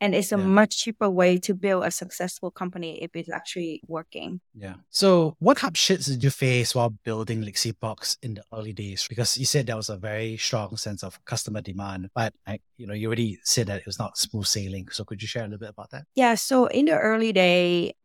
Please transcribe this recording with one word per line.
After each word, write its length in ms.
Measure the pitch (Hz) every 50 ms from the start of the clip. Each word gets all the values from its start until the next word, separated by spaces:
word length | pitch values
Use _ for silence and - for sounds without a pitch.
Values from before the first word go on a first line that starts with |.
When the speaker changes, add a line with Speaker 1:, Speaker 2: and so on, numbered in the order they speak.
Speaker 1:
and 140 | 208 202 185
it's 180 | 202 190 -
a 60 | 214 196
Speaker 2:
Yeah. 80 | 190
Speaker 1:
much 320 | 190 196 208 214 208 - -
cheaper 320 | - 233 220 - 214 196
way 260 | 180 180 180 180 180 180
to 120 | - -
build 320 | 190 180 196 196 190 180 -
a 60 | 170
successful 600 | - - 185 180 - - 180 185 - - - 175
company 520 | - - 185 180 185 175 170 160 156 -
if 80 | 165 170 -
it's 140 | 170 160 170
actually 540 | - - - - - 180 170 165 151 - -
working. 540 | - 165 160 165 _ - - - - 180 180 _ _ _
Speaker 2:
Yeah. 220 | 110 101 98 92 - _ _
So 480 | - - 196 196 180 170 160 156 - -
what 180 | 160 226 277 -
hardships 480 | - 190 165 - - - 190 165 135
did 180 | 143 135 120 135
you 60 | 139
face 440 | - - 139 127 123 123 117 - -
while 160 | 127 120 117 107 - -
building 380 | 113 110 110 110 113 113 110 107 101
Lixi 280 | 98 - - 113 104 -
Box 380 | - 110 104 - - - - _
in 120 | - 120 107
the 100 | 98 - -
early 200 | 113 110 107 110
days? 340 | 101 110 101 101 95 - - -
Because 280 | 110 117 117 - -
you 80 | 131 131
said 220 | - - 147 123
there 100 | 120 113
was 140 | 110 107 -
a 60 | 104
very 400 | 92 101 107 107 110 113 110 110
strong 400 | 110 - - 131 110 104 98 110
sense 260 | 107 - 107 101 -
of 100 | - 92 - - _
customer 360 | - 120 - - - 107 107
demand, 500 | - 101 90 95 98 98 95 92 92 98 -
but 180 | 120 113 107 _ _ -
I, 140 | 101 107 - _ _ _
you 100 | - 117
know, 80 | 98 104
you 140 | 107 110 110
already 300 | 113 113 117 107 92 -
said 240 | - - - 127 110
that 140 | 101 98 92
it 60 | -
was 120 | 101 - -
not 180 | 107 98 -
smooth 300 | - - - - 107 95
sailing. 420 | - - 104 98 95 95 95 92 -
So 120 | - - 101
could 160 | - 113 101
you 80 | 110 104
share 140 | - 120
a 40 | 110
little 120 | 101 107 101
bit 120 | 113 107
about 200 | - - - -
that? 140 | 131 139 151 _ -
Speaker 1:
Yeah. 220 | 262 254 233 226
So 300 | - - - 269 254 240
in 180 | - - 254 294
the 100 | 320 311
early 360 | - - 220 220 226 226 226
day, 600 | 196 185 180 175 175 180 180 175 175 175 175 - - _